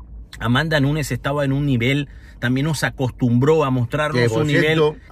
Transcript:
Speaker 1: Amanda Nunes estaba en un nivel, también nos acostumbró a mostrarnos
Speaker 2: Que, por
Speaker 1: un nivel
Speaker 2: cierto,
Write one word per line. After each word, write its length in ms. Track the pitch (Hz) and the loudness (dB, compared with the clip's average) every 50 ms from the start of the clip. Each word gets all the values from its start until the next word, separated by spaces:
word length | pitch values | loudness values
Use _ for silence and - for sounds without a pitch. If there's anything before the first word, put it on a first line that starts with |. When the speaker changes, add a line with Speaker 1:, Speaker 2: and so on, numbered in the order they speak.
| - - - - - - - - | -20 -18 -18 -18 -18 -18 -12 -6
Speaker 1:
Amanda 400 | 110 120 123 139 156 165 156 143 | -2 0 0 0 2 2 2 2
Nunes 320 | 135 143 151 156 131 - | 2 0 0 -2 -4 -4
estaba 340 | 127 120 - 143 147 147 143 | -6 -4 -4 -4 -2 -2 -2
en 60 | 135 | 0
un 140 | 139 143 147 | 0 0 0
nivel, 420 | 143 127 113 117 135 139 147 139 - - - - - - | 0 0 0 0 0 0 -2 -4 -6 -12 -20 -20 -20 -10
también 280 | - 120 120 127 135 147 | -6 -4 -2 -2 0 -2
nos 160 | 160 147 - 147 | -2 -2 -2 -4
acostumbró 800 | 127 - - 131 120 - - 135 117 120 120 135 151 160 156 143 | -4 -4 -4 -4 -4 -2 -2 0 2 2 4 4 4 4 4 2
a 80 | 131 | 2
mostrarnos 500 | 131 123 120 - 147 147 151 151 156 - | 0 -2 -2 -2 -2 -2 -2 -2 0 0
Speaker 2:
Que, 80 | 120 120 | 2 2
por 120 | 151 151 | 2 0
Speaker 1:
un 60 | 151 | 0
nivel 140 | 147 143 135 151 | 2 2 2 2
Speaker 2:
cierto, 300 | 156 160 156 151 151 156 - - - | 2 2 2 2 2 0 -4 -10 -10